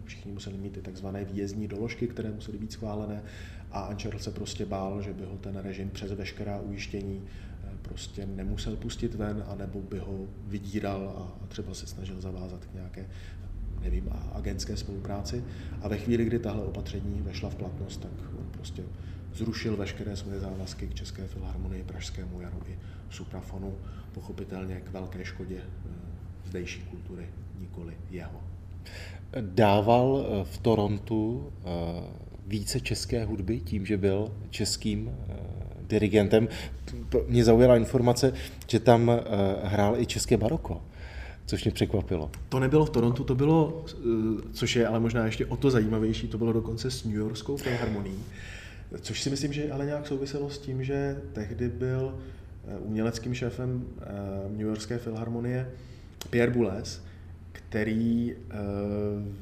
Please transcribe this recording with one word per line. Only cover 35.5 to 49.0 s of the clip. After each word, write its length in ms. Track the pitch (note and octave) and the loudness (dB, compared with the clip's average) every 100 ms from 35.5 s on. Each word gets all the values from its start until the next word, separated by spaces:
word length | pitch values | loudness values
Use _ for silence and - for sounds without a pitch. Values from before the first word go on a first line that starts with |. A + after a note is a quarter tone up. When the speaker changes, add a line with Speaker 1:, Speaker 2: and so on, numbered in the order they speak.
| - - - - | -6 -8 -8 2
Speaker 2:
dirigentem? 600 | G#2+ G#2 G#2 G2 A2 A#2 - - - - - - | 4 8 8 10 8 8 0 -8 -8 -8 -8 0
P-, 100 | B2+ - | 2 6
mě 160 | A#2+ | 8
zaujala 320 | A2+ A2+ B2+ A#2+ | 10 12 12 12
informace, 560 | A2+ C3 A#2+ A#2+ C3+ - - - - | 10 6 6 8 6 4 -6 -10 2
že 140 | A2+ | 6
tam, 300 | B2 A#2+ A#2 | 10 10 10
eh, 100 | A#2 - G2+ G2 G2 | 6 4 4 4 4
hrál 380 | F#2+ G2+ G2+ A#2+ | 2 4 6 6
i 60 | A#2+ | 2
české 300 | A2 - A2+ | 0 4 6
baroko, 460 | G#2+ D#3+ - E2 - - - - - - - | 6 2 -2 -6 -6 -12 -10 -10 -10 -10 -4
což 180 | G2+ | 2
mě 80 | A2+ | 2
překvapilo. 580 | - A2 G#2 F2 F2+ D2+ - - | 4 4 4 2 0 -2 -6 -2
Speaker 1:
To 120 | C3 | 2
nebylo 260 | C3 D#3 D3+ | 6 6 6
v 40 | |
Torontu, 340 | B2+ A#2 B2 | 6 4 4
to 100 | C3+ | 2
bylo, 500 | B2+ C#3+ D#3+ D3+ - - | 4 6 8 6 2 -8
eh, 60 | - A#2+ A2+ A2 G#2+ - | -2 2 2 2 0 -4
což 240 | - A#2+ B2 | -2 2 4
je 100 | A2+ | 4
ale 140 | A2+ | 4
možná 260 | A#2 A#2 A2 | 4 4 2
ještě 200 | A2 B2 | 0 -2
o 100 | B2 | 4
to 140 | C#3 | 6
zajímavější, 580 | B2 G#2+ A2 A2 A2 B2 | 6 6 4 4 2 -2
to 100 | A2 | 0
bylo 140 | A#2 | 2
dokonce 380 | A2+ A2 A2+ B2+ | 2 2 -2 -2
s 140 | B2+ | -2
New 120 | A2+ G#2 | -2 0
Yorkskou 400 | G#2+ A#2 - C#3+ | 0 -2 -4 -2
filharmonií, 680 | C3 A#2+ A2+ G#2 F#2+ F#2+ - - - - - - - - | 0 0 0 0 -2 -6 -8 -10 -10 -10 -12 -14 -10 -10